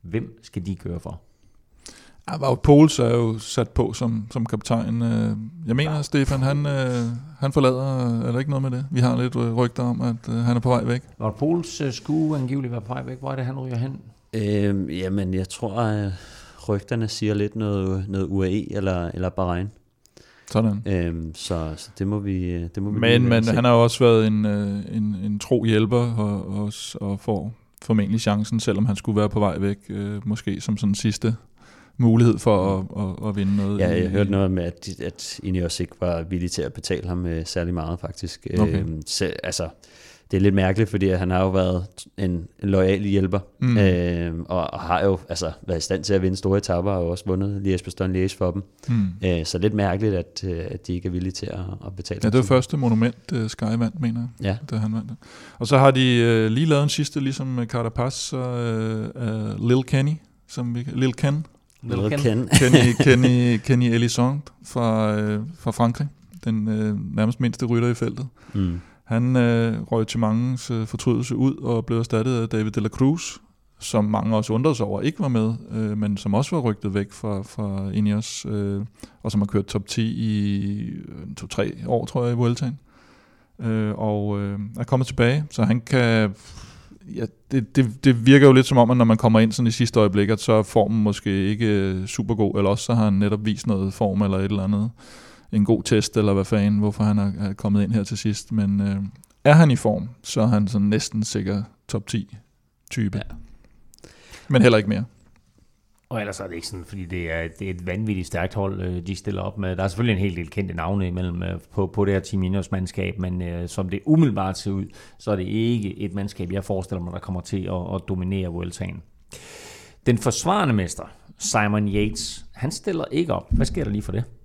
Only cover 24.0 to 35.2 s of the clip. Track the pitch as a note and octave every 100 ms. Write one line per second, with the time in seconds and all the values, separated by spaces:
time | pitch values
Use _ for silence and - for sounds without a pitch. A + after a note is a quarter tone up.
24 | A#2+ A2+ A2 G#2+ G#2+ G#2 G2+ G2+ - A2
25 | G#2 G2 G#2 G#2 - B2 A2+ G#2+ A2 A#2+
26 | A#2+ A2+ G#2 G2+ F#2 G2+ G#2 - - -
27 | G2+ G2 - G2+ F#2+ - _ _ - A2
28 | G2+ A2 G#2+ G#2 G#2+ A2+ A#2+ G2+ A2+ G2
29 | - G#2 G#2 G#2+ G2+ D#2+ G2 G2+ - G2+
30 | G2+ G#2 - G#2+ - - - G#2 G#2 G#2
31 | A2 G2+ A2+ A2+ - _ - - - -
32 | A#2+ A2+ A#2 G#2+ A#2+ G2+ F#2+ F#2+ F#2 -
33 | G2 F2+ G#2+ G2+ G2 G2+ G2 G2+ F2+ F2
34 | F2+ F#2+ G2+ G2 F#2+ F#2 F2 - - -
35 | C#2 -